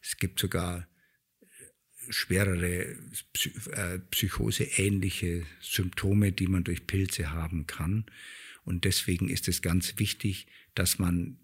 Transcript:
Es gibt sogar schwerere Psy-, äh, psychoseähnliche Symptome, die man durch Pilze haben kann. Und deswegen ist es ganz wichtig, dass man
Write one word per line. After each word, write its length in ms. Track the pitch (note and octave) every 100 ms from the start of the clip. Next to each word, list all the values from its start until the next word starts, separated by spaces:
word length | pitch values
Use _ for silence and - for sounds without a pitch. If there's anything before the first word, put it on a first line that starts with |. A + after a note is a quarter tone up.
Es 160 | - -
gibt 200 | F#2+ -
sogar 480 | F#2 F2+ F2+ F2+ F2 _ _ _ _ _ _ - - _ _ - -
schwerere 840 | - - F#2 G2+ F2+ F2 F2 - - - - -
Psy-, 360 | - - - -
äh, 260 | - F2 F#2 -
psychoseähnliche 1300 | - G2+ - A2 - - - G2 G2+ F#2+ - F2+ F2 D#2+ -
Symptome, 720 | - - F2+ - G2 G2+ G2+
die 140 | F#2+ F#2+
man 180 | F#2
durch 220 | F2 E2+ -
Pilze 440 | G2 F#2+ - D2+
haben 340 | D#2+ E2 E2+ D2+
kann. 400 | - D#2 G#2+ A2 - - - - -
Und 200 | - F2
deswegen 440 | F#2+ - - F2 F#2
ist 200 | F#2 -
es 140 | F2+
ganz 360 | F2 F2+ - -
wichtig, 480 | G#2+ - G2+ F#2 - - -
dass 240 | - F2+ -
man 400 | F2+ F2 F2 -